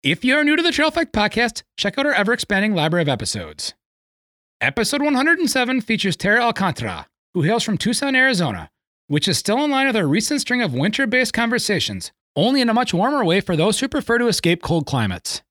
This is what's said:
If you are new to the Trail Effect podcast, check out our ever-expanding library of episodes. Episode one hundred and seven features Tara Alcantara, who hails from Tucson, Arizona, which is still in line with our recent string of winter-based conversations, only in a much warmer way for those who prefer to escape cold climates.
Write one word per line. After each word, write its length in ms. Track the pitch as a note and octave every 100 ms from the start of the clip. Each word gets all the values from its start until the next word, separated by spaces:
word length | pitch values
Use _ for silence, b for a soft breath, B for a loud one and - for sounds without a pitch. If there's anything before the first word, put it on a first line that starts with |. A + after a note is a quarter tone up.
If 220 | - - B3+
you 100 | D4
are 80 |
new 140 | D4 D#4
to 40 |
the 120 | E4+
Trail 160 | - D#4
Effect 240 | D#4+ D#4+
podcast, 500 | G#3+ G#3 A3 A#3+ - _ -
check 200 | G3+ A3+
out 80 | C#4+
our 60 |
ever-expanding 640 | G3 G3+ A#3+ - G3 G#3+ F#3
library 280 | D#3 F3
of 40 | D3
episodes. 680 | C#3+ G#2+ G#2 D#2 D2+ - - _ _ _ _ _ _ _ _
Episode 420 | B2 F3+ A3 C#4+
one 140 | D4 C4
hundred 240 | D4 E4+
and 100 | D4
seven 300 | C4 B3 C4
features 380 | - A3 G3 -
Tara 240 | F#3+ A3
Alcantara, 680 | A#3+ - F#3+ - G#2+ E2 - _ _
who 100 | F3+
hails 200 | G3+ A#3
from 140 | A3+ G#3
Tucson, 360 | G#3 A#3+ C#4
Arizona, 560 | C4 C4 G#3 D#3 F#2 D#2 _ _ _ _
which 220 | D3 -
is 80 | D#3
still 260 | - A#3
in 80 | D4
line 160 | C4+ C4+
with 80 | A3
our 100 | D#3
recent 360 | E3+ A3 D4
string 200 | - B3
of 120 | G#3+
winter-based 580 | B2 D#3+ G#3 C4 B3 B3+
conversations, 800 | - A#3 A#3+ - F#3 - G2 - _ _ -
only 240 | G#3 C#4
in 80 | A#3
a 60 |
much 200 | A3+ B3+
warmer 300 | F3 A3+ C#4+
way 160 | F#3 F#3
for 160 | - D#3+
those 240 | F#3 -
who 80 | -
prefer 300 | D4 - A#3
to 100 | A#3+
escape 340 | F#3+ E3 E3+
cold 240 | - E3+ C#3+
climates. 560 | C3+ G#2+ F2+ - - _